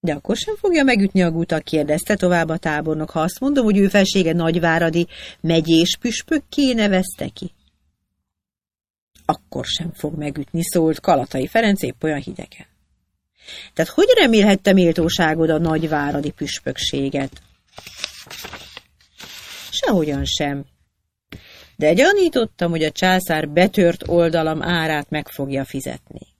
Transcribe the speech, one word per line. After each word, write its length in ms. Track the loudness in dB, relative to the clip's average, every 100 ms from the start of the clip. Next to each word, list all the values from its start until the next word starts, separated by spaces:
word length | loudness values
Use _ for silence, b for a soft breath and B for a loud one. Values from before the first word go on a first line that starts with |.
De 120 | -4
akkor 220 | -4 -4 -4
sem 200 | -4 -2
fogja 280 | 0 2
megütni 380 | 2 2 2 2
a 100 | 2
guta, 280 | 0 -2 -4
kérdezte 560 | -2 -2 0 -2 -2 0
tovább 340 | 2 2 0
a 80 | -4
tábornok, 520 | -4 -4 -4 -4 -4
ha 100 | -2
azt 200 | -2 -2
mondom, 240 | -2 0
hogy 140 | 2 4
ő 100 | 4
felsége 460 | 4 2 2 0
nagyváradi 760 | 0 0 2 2 2 2 0 -4 B B B
megyés 560 | 0 0 4 4 2 -2
püspökké 760 | -6 -6 -4 -4 -2 -2 0
nevezte 540 | 2 2 0 -2 -8 -12
ki? 240 | -10 -16 _ _ _ _ _ _ _ _ _ _ _ _ _ _ _ _ _ -6
Akkor 400 | -6 _ -12 -8
sem 260 | -8 -8
fog 240 | -8 -8 -6
megütni, 440 | -8 -8 -8 -6
szólt 360 | -2 0 0 0
Kalatai 480 | 0 0 0 -6 -2
Ferenc 340 | 0 0 0
épp 220 | -4 -6
olyan 180 | -6 -6
hidegen. 460 | -8 -14 -16 -20 -20 _ _ _ _ _ _ _ B B B
Tehát 180 | -4 -2
hogy 160 | 2 6 6
remélhette 580 | 6 6 6 4 4
méltóságod 760 | 6 6 4 0 2 0 2 2
a 80 | 2
nagyváradi 760 | 2 0 0 -2 -2 -4 -6
püspökséget? 1080 | -6 -8 -6 -8 -6 -6 -4 -4 -4 -6 -10 _ _ _ -20 -20 -14 -14 -14 -20 -16 -16 -18 -20 -20 _ _ _ _ -20 -18 -18 -18 -10
Sehogyan 540 | -4 0 0 0 -2 -4
sem. 400 | -4 -4 -4 -10 _ _ _ _ _ _ B B B B 0
De 140 | 2
gyanítottam, 760 | 4 4 4 2 0 -4 -2 -2
hogy 140 | 0
a 80 | -2
császár 580 | 0 2 2 0 -2 0
betört 580 | 2 2 4 2 2 0
oldalam 540 | 2 2 0 -2 -2
árát 480 | -2 -2 -2 -4 -4
meg 180 | -8 -8
fogja 380 | -10 -6 -6 -6
fizetni. 600 | -8 -10 -12 _ -20 -20